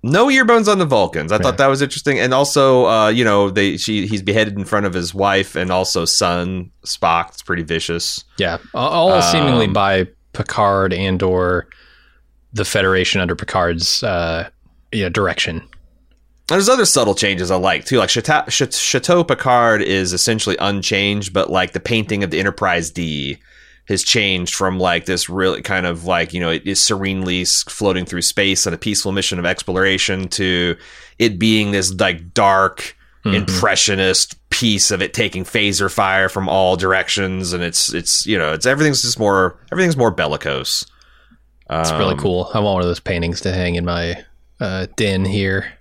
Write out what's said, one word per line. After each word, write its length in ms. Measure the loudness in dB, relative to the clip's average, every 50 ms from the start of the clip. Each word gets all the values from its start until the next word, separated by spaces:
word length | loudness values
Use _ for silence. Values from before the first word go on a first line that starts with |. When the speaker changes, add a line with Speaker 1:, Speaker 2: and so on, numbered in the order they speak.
Speaker 1:
No 280 | 0 2 4 4 4 6
earbones 380 | 4 4 6 6 4 4 4 4
on 100 | 2 2
the 60 | 2
Vulcans. 480 | 2 4 4 2 2 0 -4 -2 0
I 40 | 0
Speaker 2:
Yeah. 60 | 2
Speaker 1:
thought 160 | 2 2 2 4
that 80 | 4
was 160 | 4 4 2
interesting. 360 | 0 -2 -4 -4 -2 0 0 2
And 120 | 2 2 2
also, 520 | 2 2 2 4 4 6 6 6 6 6
uh, 220 | 4 4 4 4 4
you 160 | 4 4 4
know, 260 | 4 4 4 4 2
they, 260 | 2 2 2 2 0
she, 300 | -2 -4 -2 -2 -2 -2
he's 160 | -2 -4 -4
beheaded 340 | -2 0 2 2 2 0 -2
in 80 | -6 -4
front 220 | -2 -2 0 0
of 60 | 0 -2
his 180 | -2 -4 -4 -2
wife 420 | 0 0 2 2 2 0 -2 -4
and 160 | -4 -2 0
also 320 | 0 0 0 0 -2 -2 -2
son, 680 | 0 0 0 2 0 0 0 -2 -4 -6 -8 -8 -10 _ _ _
Spock. 460 | -10 -6 -2 0 2 2 0 -2 -4
It's 120 | -10 -20
pretty 200 | -6 -6 -4 -4 -2
vicious. 580 | -2 -4 -4 -2 -4 -4 -4 -4 -6 -8 -10 -12 _ _ -4
Speaker 2:
Yeah. 200 | -2 -2 -2 -6 -10 -10 -6
A-, 40 | -4
all 420 | -4 0 0 2 2 4 4 4
seemingly 440 | 2 2 2 2 2 2 2 2 2
Speaker 1:
Um, 60 | 2
Speaker 2:
by 340 | 2 2 2 2 2 2 0 -2 -6 _ _ _
Picard 600 | -8 -8 -6 -4 0 0 2 2 4 2 2 0
and 300 | 0 -2 0 -2 0 0
or 440 | 0 0 2 2 2 0 0 -2 -4 _ -20 -20 -20 -20 -20 _ _ _ _ _ _ _ _ _ _ _
the 120 | -6 -6 -6
Federation 560 | -2 0 2 2 4 4 2 2 0 0 0
under 140 | 0 -2 -2
Picard's, 680 | -4 -6 -4 -2 0 0 0 0 -2 -2 -2 -2 -2
uh, 460 | -2 -2 -2 -2 -2 -2 -4 -6 -6 -10 _ _ _ _ _ _ _ _
you 100 | -4 -4
know, 60 | -4 -2
direction. 580 | 0 0 0 0 0 -2 -4 -4 -4 -10 -12 -14 -20 -20 -20 -20 _ _ _ _ _ _ _ _ _ _ _ -2
Speaker 1:
There's 200 | 0 2 4 4
other 160 | 4 4 4
subtle 320 | 2 2 2 2 2 0
changes 340 | 0 0 0 0 -2 -2 0
I 60 | 0
like 280 | 0 2 0 0 0 -2
too. 140 | 0 2 2
Like 100 | 2 2
Chateau, 360 | 0 -2 0 2 2 0 0 -2
Ch-, 240 | -2 -2 -2 -2 -2
Chateau 500 | -4 -2 0 -2 -2 2 2 2 2 4
Picard 580 | 2 -2 -2 2 2 4 4 4 4 4 2
is 300 | 2 0 0 0 0 -2
essentially 440 | -2 -2 0 0 0 0 0 -2 -2 0
unchanged, 720 | 0 -2 -2 -2 -2 -2 0 0 0 0 0 -2 -4 -2
but, 180 | -2 -2 0 2
like, 220 | 0 0 0 0
the 80 | -4 -8
painting 420 | -4 -2 -2 -2 0 -2 -2 -2
of 80 | -2 -2
the 80 | -2 0
Enterprise 500 | 0 -2 -2 0 0 0 0 0 -2 -4
D 480 | -6 -6 -4 -4 -4 -4 -6 -6 -8 -10 _ _ -20 -20 -20 -20 -20 _ _ -4
has 140 | -4 -2 0
changed 500 | 0 0 2 2 0 0 -2 -2 -4 -4
from, 240 | -2 -2 -2 0 0
like, 280 | 0 2 0 0 -2
this 220 | -2 -4 -2 -2 -4
really 320 | -2 0 0 0 0 -2
kind 260 | -4 -4 -4 -2 -2
of, 180 | -2 -4 -4 -2
like, 260 | -2 0 0 0 -2
you 80 | -4 -4
know, 100 | -2 -2
it 140 | -2 -2 -4
is 160 | -4 -2 0
serenely 600 | 0 0 0 -2 -2 -4 -4 -4 -4 -2 -2 -2
s-, 220 | -2 -2 -2 -2 -4 -6
floating 360 | -6 -2 0 0 0 0 -2
through 180 | -4 -6 -4
space 420 | -2 -2 0 2 2 2 2 0 -2
on 60 | -4
a 60 | -4 -4
peaceful 320 | -4 -4 -4 -2 -4 -2
mission 260 | -4 -2 -4 -4 -4 -2
of 40 | -2
exploration 840 | -2 -2 -4 -6 -4 0 0 2 2 2 0 0 -2 -2 -4 -6 -6
to 480 | -4 -4 -2 0 0 0 0 -2 -2 -4 -10 -20 -20 -20 -20 -20 _ _
it 200 | 0 0 0 2
being 340 | 2 2 4 2 2 0
this, 200 | 0 0 -2 -2 -2
like, 380 | 0 0 0 0 -4 -10 -6
dark 600 | 0 2 4 4 4 4 2 2 0 -6 -14 -14 -16 _ _ _ _ _ _
Speaker 2:
Mm-hmm. 100 | -2 0
Speaker 1:
impressionist 1000 | 0 0 -2 -2 0 0 0 2 2 2 0 0 2 2 2 2 0 -2 -2 -6 -20 _ _
piece 420 | -4 0 0 0 2 2 2 0
of 100 | 0 -2
it 100 | -4 -4
taking 300 | -2 -2 -2 -2 -2 -6
phaser 480 | -8 -4 -2 0 0 2 0 0 -2 -2
fire 360 | 0 0 2 2 2 2 2 0
from 200 | 0 -4 -2 0
all 280 | 2 2 4 4 2
directions, 760 | 2 2 0 2 0 0 -2 -2 -2 -2 -4 -4 -4 -4 -4
and 80 | -4 -4 -4
it's, 280 | -2 -2 -2 -2 -2
it's, 320 | -4 -4 -2 -2 -2 -2 0
you 140 | 0 0 0
know, 140 | 0 -2
it's, 140 | -2 0 0
everything's 360 | 0 2 2 2 2 2 0
just 160 | -2 -4 -2 0
more, 400 | 0 2 4 4 2 0 -2 -8 -14 -8
everything's 240 | -2 0 0 0 2
more 160 | 2 2 0
bellicose. 760 | 2 0 -2 -2 -2 -4 -4 -4 -6 -4 -4 -4 -4 -6 -6 -10 _ _ -20 _ _ _ _ _ -20 _ _ _ _ _ _ _
Speaker 2:
It's 220 | -4 -2 0 0
really 220 | 0 0 0 0
Speaker 1:
Um, 60 | 0 0
Speaker 2:
cool. 300 | 0 0 0 0 -2 -2 -2
I 60 | 0
want 140 | 0 2 2
one 80 | 2
of 40 | 0
those 140 | 0 -2 -4
paintings 400 | _ -4 -4 -2 -2 -4 -4 -4
to 120 | -4 -4
hang 220 | -2 -2 -2 -2 -2
in 100 | -2 -2
my, 380 | -2 -4 -4 -4 -4 -6 -8 -12 -20 -20 _ _ _ _ _
uh, 260 | -6 -6 -4 -6 -6 -8 -4
den 300 | -2 -2 0 0 0 -2
here. 480 | 0 0 0 0 0 -2 -2 -4 -6 -14 -18